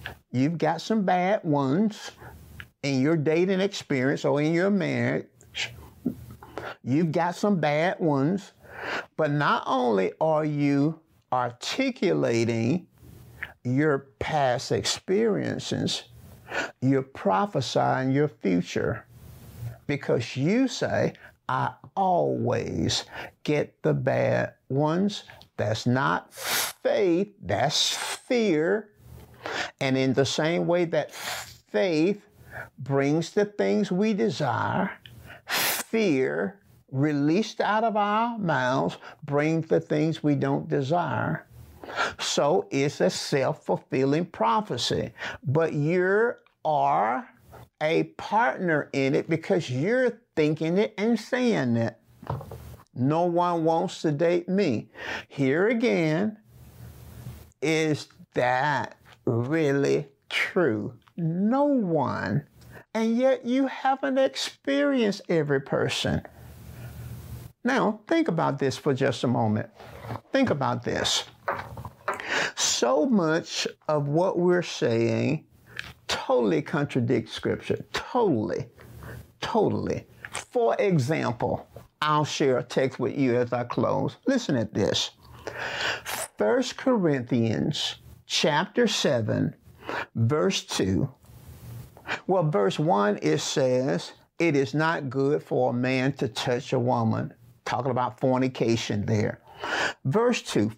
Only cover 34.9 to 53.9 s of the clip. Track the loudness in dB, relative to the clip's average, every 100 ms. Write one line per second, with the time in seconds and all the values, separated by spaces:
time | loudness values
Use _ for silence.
34.9 | -4 -18 -20 -20 -16 -6 -2 -2 -4 -2
35.9 | 0 4 4 2 0 -4 -6 _ _ -6
36.9 | 0 2 2 4 2 0 -2 0 2 2
37.9 | 2 2 2 0 -2 0 0 2 0 0
38.9 | -4 -14 -16 -4 0 2 0 0 0 0
39.9 | 0 0 0 0 2 2 -2 -2 -2 0
40.9 | 0 0 -2 -2 -4 -8 -20 -20 -18 -10
41.9 | -4 -4 -4 -4 0 2 2 0 0 0
42.9 | 0 0 -2 -2 0 0 -2 -4 -4 -2
43.9 | 0 2 2 -2 -2 0 0 -2 -4 -2
44.9 | -2 -4 -8 -12 -8 0 2 2 0 0
45.9 | 2 2 2 0 -2 _ _ -2 0 2
46.9 | 2 0 -2 -6 -18 -20 -20 -18 -4 0
47.9 | 2 0 -6 -2 2 2 0 0 0 0
48.9 | 0 2 2 0 -2 0 0 0 -2 0
49.9 | 2 0 -2 _ 0 0 0 0 0 0
50.9 | 0 0 0 0 0 2 2 2 2 0
51.9 | -4 _ -14 -8 -8 -10 -16 -18 -20 -12
52.9 | -2 0 2 2 2 2 2 2 2 0